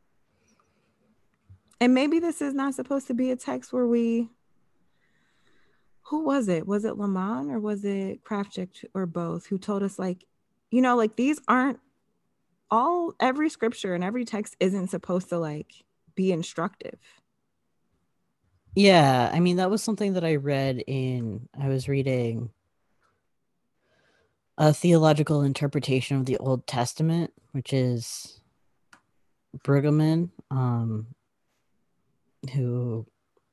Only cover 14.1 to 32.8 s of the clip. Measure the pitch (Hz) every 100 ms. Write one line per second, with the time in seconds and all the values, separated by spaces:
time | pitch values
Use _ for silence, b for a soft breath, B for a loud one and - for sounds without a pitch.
14.1 | 240 233 202 214 - 185 196 185 175 -
15.1 | 180 180 175 160 151 - - _ _ _
16.1 | - 190 170 - - 170 - - - _
17.1 | _ _ _ _ _ _ _ _ _ _
18.1 | _ _ _ _ _ _ - 202 180 139
19.1 | 127 120 165 175 175 185 214 - 208 208
20.1 | 185 165 151 139 139 135 127 - 135 131
21.1 | 127 113 104 123 - 139 135 131 139 135
22.1 | 127 117 113 117 - _ _ _ _ _
23.1 | _ _ _ _ _ _ _ _ _ _
24.1 | _ _ _ _ - 151 147 175 165 156
25.1 | 147 151 151 139 135 143 143 131 131 123
26.1 | 139 131 127 135 127 - 127 123 - 160
27.1 | 165 165 - _ 139 123 135 127 120 117
28.1 | - - - _ _ _ _ _ - _
29.1 | _ _ _ _ 139 - 139 147 151 156
30.1 | 160 175 - - 135 127 120 113 110 110
31.1 | 135 _ _ _ _ _ _ _ _ _
32.1 | _ _ _ 127 139 123 123